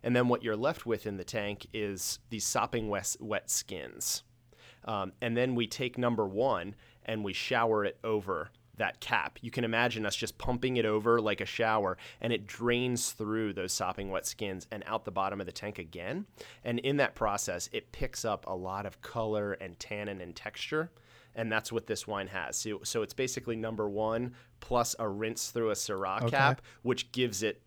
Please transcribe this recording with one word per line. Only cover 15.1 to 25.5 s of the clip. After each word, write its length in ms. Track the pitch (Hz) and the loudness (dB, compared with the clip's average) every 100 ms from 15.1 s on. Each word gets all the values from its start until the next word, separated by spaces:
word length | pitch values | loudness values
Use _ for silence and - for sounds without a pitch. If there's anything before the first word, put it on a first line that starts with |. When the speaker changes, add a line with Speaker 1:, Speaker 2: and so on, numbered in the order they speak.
Speaker 1:
bottom 280 | 92 95 101 | -2 -2 -2
of 60 | 90 | -6
the 80 | |
tank 260 | - 104 104 | -6 -8 -8
again. 460 | 82 85 92 160 202 - - - - | -10 -8 -6 -6 -8 -14 -18 -10 -4
And 140 | 120 | -2
in 180 | 127 143 | 0 2
that 180 | 127 - | 2 2
process, 540 | 110 101 - 87 - | 0 0 -2 -4 -4
it 220 | 110 - | -8 -8
picks 320 | - 131 - 113 | -6 -6 -2 -2
up 200 | 101 - | -2 -4
a 60 | |
lot 320 | 92 92 98 101 | -6 -4 -6 -6
of 140 | - | -10
color 540 | - 120 110 107 104 | -10 -4 -2 0 -2
and 260 | 98 95 85 | -4 -8 -12
tannin 400 | - 104 104 98 | -8 -6 -6 -8
and 160 | 87 80 | -10 -10
texture, 560 | 107 - - 156 170 - - - - - | -10 -8 -4 -2 -2 -8 -20 -20 -14 -4
and 140 | 113 | 2
that's 220 | 110 - | 2 2
what 160 | 117 - | -4 -2
this 180 | 107 - | -4 -2
wine 220 | 101 95 | -4 -4
has. 300 | 95 71 - | -4 -4 -4
So, 240 | 110 104 | -4 -4
so 180 | - 117 | -2 -2
it's 120 | 104 | -2
basically 420 | - 127 - 120 113 | -2 -2 -2 -4 -4
number 320 | 113 110 104 | -2 0 0
one 460 | 101 107 113 123 123 - _ | 2 2 2 -2 -6 -20 _
plus 340 | - 123 117 - | 0 2 4 0
a 80 | 110 | -2
rinse 440 | 101 110 113 - | 0 -2 -2 -4